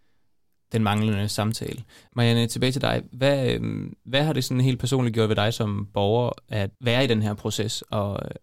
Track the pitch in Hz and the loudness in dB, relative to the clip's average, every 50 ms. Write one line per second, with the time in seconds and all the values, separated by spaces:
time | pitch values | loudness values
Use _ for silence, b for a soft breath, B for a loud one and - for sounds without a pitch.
0 | _ _ _ _ _ _ _ _ _ _ _ _ _ - - 113 110 98 104 107 | _ _ _ _ _ _ _ _ _ _ _ _ _ -4 0 0 2 2 2 2
1 | 107 110 107 98 104 104 - - 104 107 113 - - - - - 113 b b b | 2 0 0 0 -2 -2 -2 0 -2 -2 -2 -4 -6 -8 -8 -10 -12 b b b
2 | b b b 120 117 117 117 117 117 117 - 123 127 131 131 139 127 113 117 123 | b b b 2 4 4 4 4 2 0 0 -2 0 0 0 0 0 0 0 -2
3 | - - - 123 135 139 143 139 131 120 120 117 113 110 107 104 98 90 - - | -4 -8 -4 0 0 2 2 2 2 0 0 0 -2 -4 -4 -6 -6 -8 -12 -14
4 | - 117 123 139 151 160 151 135 127 - 127 127 127 135 127 117 - 120 139 131 | -8 -2 0 0 2 2 0 0 -2 0 2 2 4 2 2 0 0 0 0 2
5 | 123 117 110 113 110 107 107 104 104 110 117 - 113 104 101 101 101 - - 101 | 2 2 2 2 2 2 2 2 2 0 0 0 -2 -2 -2 -4 -4 -4 -2 0
6 | 101 101 110 120 123 117 - - - - - 107 98 95 - - 131 120 117 123 | 2 2 2 2 0 0 -4 -6 -8 -6 -4 -2 -2 -4 -4 -4 -2 0 2 2
7 | 139 127 117 107 104 104 104 - - 110 - - 104 117 - - - - - 107 | 4 2 2 2 2 0 -2 -2 -4 -4 -2 -2 -2 -4 -4 -6 -8 -4 -4 -2
8 | 101 101 98 - - - - - | -2 -2 -4 -6 -6 -8 -10 -12